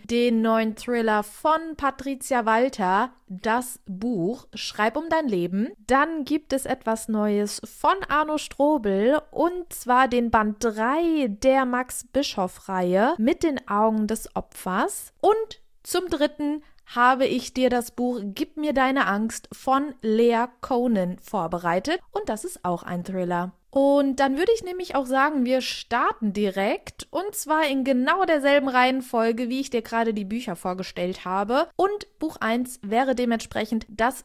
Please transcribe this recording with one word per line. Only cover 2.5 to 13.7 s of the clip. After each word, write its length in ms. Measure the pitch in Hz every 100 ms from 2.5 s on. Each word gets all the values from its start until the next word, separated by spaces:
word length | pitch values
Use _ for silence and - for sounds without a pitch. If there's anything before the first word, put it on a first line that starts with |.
| 226 262 240 185 196 247 _ -
das 500 | 185 220 240 247 - -
Buch 600 | 185 240 208 180 262 -
Schreib 440 | 208 - - 220 285
um 80 | 330
dein 200 | 320 285
Leben. 400 | 180 175 190 277 403 -
Dann 380 | 262 311 320 262
gibt 260 | 302 -
es 140 | 269 -
etwas 420 | 254 226 226 -
Neues 540 | 214 208 208 208 -
von 320 | - - 302 381 370
Arno 280 | 294 311 302
Strobel, 840 | - - 285 302 202 196 226 302 -
und 400 | - 339 359 339
zwar 380 | - 247 247 262
den 200 | 240 233
Band 280 | 226 214 208
drei 680 | 233 214 226 311 339 311 247
der 360 | 202 262 262 254
Max 400 | 247 254 - -
Bischoff-Reihe 1040 | 269 285 - 185 - - 185 180 185 247 339
Mit 260 | 220 349
den 220 | 330 262
Augen 400 | -